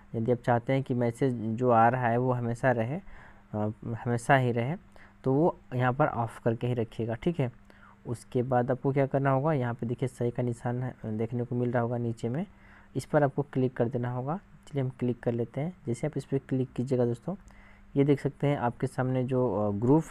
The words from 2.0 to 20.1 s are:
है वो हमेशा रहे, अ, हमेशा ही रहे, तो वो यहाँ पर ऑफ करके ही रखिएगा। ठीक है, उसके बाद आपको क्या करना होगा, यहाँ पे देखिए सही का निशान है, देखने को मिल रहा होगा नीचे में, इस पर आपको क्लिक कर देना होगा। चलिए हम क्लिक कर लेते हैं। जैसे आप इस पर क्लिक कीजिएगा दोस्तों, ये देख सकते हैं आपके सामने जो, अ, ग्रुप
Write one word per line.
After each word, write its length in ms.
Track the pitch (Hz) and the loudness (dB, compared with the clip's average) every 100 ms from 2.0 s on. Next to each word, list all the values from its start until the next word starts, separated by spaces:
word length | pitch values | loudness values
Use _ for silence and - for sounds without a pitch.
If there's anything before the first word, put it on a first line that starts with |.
| 123 | 2
है 100 | 117 | 2
वो 140 | 127 | 2
हमेशा 380 | 123 117 117 135 | 0 -2 0 2
रहे, 300 | 117 113 160 - - - - - | 2 -2 -4 -10 -18 -20 -20 -8
अ, 160 | 107 107 107 | -4 -4 -4
हमेशा 520 | 117 117 123 120 - 139 | -8 -6 -2 -2 4 4
ही 160 | 127 | 4
रहे, 240 | 117 120 170 - - - - | 0 -2 -6 -10 -20 -20 -4
तो 80 | 131 | 0
वो 240 | 135 170 - - | 2 2 0 -8
यहाँ 180 | 123 127 | 0 0
पर 140 | 131 156 | 2 0
ऑफ 340 | - 117 - | 0 -6 -2
करके 220 | - 117 123 | -2 0 -2
ही 80 | |
रखिएगा। 400 | 120 110 - 113 | -2 -4 -4 -6
ठीक 260 | 113 - 170 | -2 -2 -2
है, 120 | 127 - - - - - - | -4 -4 -20 -20 -20 -18 -10
उसके 360 | 117 - 127 | -10 -4 -2
बाद 280 | 123 123 123 | 2 0 2
आपको 220 | 127 139 | 0 0
क्या 140 | 139 135 | 0 0
करना 240 | 139 139 | 0 2
होगा, 220 | 135 147 | 2 0
यहाँ 220 | 151 120 | 0 -2
पे 120 | 120 120 | -4 -4
देखिए 220 | 123 127 | -4 -4
सही 220 | - 120 | -2 -4
का 120 | 120 | -2
निशान 400 | 123 117 123 123 | -4 -2 -4 -4
है, 120 | 127 - 110 | -6 -8 -8
देखने 380 | 107 113 123 | -4 -4 -4
को 100 | 120 | -4
मिल 180 | 123 123 | -2 0
रहा 100 | 120 | 0
होगा 160 | 117 120 | 0 -2
नीचे 300 | 120 117 117 | -4 -4 -4
में, 180 | 135 208 - - - - 135 | -4 -6 -12 -20 -20 -10 -10
इस 80 | |
पर 180 | - 156 | 0 2
आपको 200 | 143 - | 2 0
क्लिक 340 | 143 135 127 - | -4 0 -2 0
कर 120 | 117 | 0
देना 240 | 123 120 | 0 -4
होगा। 280 | 123 131 185 - - - | -4 -6 -6 -10 -20 -8
चलिए 160 | 143 | -4
हम 80 | 127 - | -4 -2
क्लिक 220 | 123 117 | -4 -2
कर 120 | 123 | -2
लेते 280 | 117 113 - | -2 -4 -4
हैं। 160 | 156 180 - | -6 -6 -6
जैसे 200 | 117 151 | -4 -4
आप 60 | 143 | -6
इस 80 | |
पर 140 | - 139 | -4 -6
क्लिक 340 | - 131 127 | -2 -2 -2
कीजिएगा 320 | - 123 127 | -4 -2 2
दोस्तों, 300 | 120 117 - 196 - - - - - 139 | 2 0 -6 -10 -14 -20 -20 -20 -4 2
ये 80 | |
देख 160 | 139 139 | 4 2
सकते 260 | 139 - 143 | 0 -2 -2
हैं 100 | 143 | 0
आपके 300 | 120 - 131 | -2 -2 -6
सामने 380 | - 127 131 | -2 0 0
जो, 440 | 123 127 127 98 104 | 0 0 2 0 0
अ, 20 | |
ग्रुप 340 | 101 120 156 160 | 0 4 4 4